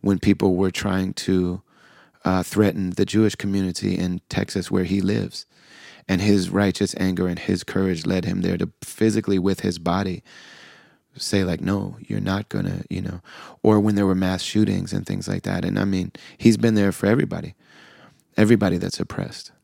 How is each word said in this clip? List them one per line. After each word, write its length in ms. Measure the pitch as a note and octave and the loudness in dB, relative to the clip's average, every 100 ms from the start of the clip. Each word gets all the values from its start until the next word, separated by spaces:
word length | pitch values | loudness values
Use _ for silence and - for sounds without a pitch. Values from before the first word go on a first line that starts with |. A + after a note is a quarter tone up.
when 200 | G2+ F#2+ | 2 2
people 340 | G#2+ G2 G2+ | 4 4 2
were 160 | F2+ F#2+ | 2 0
trying 420 | - G2+ F#2+ F#2+ | 0 -2 0 -2
to, 460 | F#2+ - F#2+ F2+ F2+ _ _ _ - _ _ | -4 0 2 2 -4 _ _ _ -20 _ _
uh, 200 | - F#2 | -2 -2
threaten 460 | F2+ G2+ G#2 E2+ F#2 | 0 2 2 2 -4
the 140 | F2 | -2
Jewish 300 | G2 G#2+ A2 | 0 2 2
community 640 | - G2+ G2 F#2+ E2+ G2+ F2+ | 0 -4 -2 -2 -2 -2 -2
in 220 | F2+ F2+ _ | -2 -4 _
Texas 420 | - G#2 G2 F2 | -4 -2 -4 -2
where 140 | F#2+ | -2
he 160 | F2+ G2 | 0 0
lives. 440 | F#2+ G#2+ F#2 - - _ _ - - - - | 0 -2 -4 -8 -18 _ _ -20 -20 -20 -2
And 120 | F#2 | 0
his 300 | G2+ G2+ F2+ | 4 2 2
righteous 440 | F#2+ G2+ - G2+ - | 2 2 2 -2 0
anger 280 | F#2 F2+ F2+ | -2 0 -2
and 100 | F2 | -2
his 280 | - F#2 | -2 -2
courage 420 | - - F#2+ F2 D#2+ | -2 -2 0 0 -2
led 200 | F#2 F2+ | -2 -2
him 160 | F#2 | -2
there 140 | F2+ F2+ | -2 -2
to 140 | F2+ _ | -4 _
physically, 600 | - - A2 G#2+ G#2 G2 | -18 0 2 2 0 0
with 200 | F#2 F#2 | 2 0
his 200 | G2 E2+ | -2 -2
body, 420 | E2+ F#2 F#2+ E2+ - - - - - - _ _ _ - | -2 -2 -2 -6 -12 -20 -20 -20 -20 -20 _ _ _ -12
say, 260 | - G2+ | -2 0
like, 180 | F#2 D#2+ | 0 -2
"No, 360 | F#2 G2 G2 - - | 0 -2 -2 -10 -6
you're 140 | - | -4
not 280 | G1+ G2 G#2 | -2 -2 -4
gonna," 360 | - - F2+ - | -4 -4 -4 -6
you 140 | F2+ | -6
know, 180 | F#2+ F2+ - - - - | -6 -10 -14 -20 -20 0
or 160 | G#2+ G#2+ | 4 6
when 160 | G#2 G2+ | 4 2
there 100 | G2 | 2
were 80 | |
mass 280 | F#2 F#2 F#2 | 2 0 -2
shootings 500 | - G#2 G#2+ F#2+ F#2 | -2 0 2 0 -2
and 120 | G2 | -6
things 220 | F#2+ G2 F#2+ | -4 -6 -4
like 160 | F#2+ | -6
that. 220 | F#2+ F#2+ | -4 -4
And 160 | F#2 G2 | -2 -2
I 40 | |
mean, 280 | G2 F#2 F2+ - - - | 0 -2 -4 -10 -20 2
he's 180 | A#2 G#2+ | 4 6
been 200 | A2+ G#2+ | 4 2
there 160 | G2+ | 0
for 140 | F#2 G2 | 0 2
everybody, 480 | A#2+ - F2 - - _ - - - - _ _ - | 2 0 -4 -8 -16 _ -20 -20 -20 -20 _ _ 0
everybody 420 | G#2+ A2+ G2 F2+ | 4 4 4 0
that's 220 | F2+ - | -4 -6
oppressed. 500 | - - - - - _ | -8 -6 -8 -10 -18 _